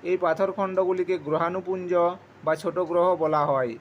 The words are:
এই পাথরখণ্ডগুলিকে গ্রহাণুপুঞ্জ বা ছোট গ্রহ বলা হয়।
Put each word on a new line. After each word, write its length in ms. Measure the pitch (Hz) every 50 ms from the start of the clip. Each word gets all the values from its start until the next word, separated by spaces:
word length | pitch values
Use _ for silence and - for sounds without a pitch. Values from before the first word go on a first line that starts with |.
| - 170
এই 60 | 185 180 180
পাথরখণ্ডগুলিকে 920 | 170 160 156 185 190 185 196 196 190 185 185 190 185 185 180 180 165 185 175 147
গ্রহাণুপুঞ্জ 680 | 143 151 160 170 170 175 190 180 180 190 185 180 175 180 175 170 170 180 190 - - - - -
বা 80 | 151 156 156 -
ছোট 140 | 185 156 175 185 160
গ্রহ 160 | 170 175 175 180 185 160 160
বলা 200 | 156 156 151 147 147
হয়। 220 | 143 135 127 123 113 113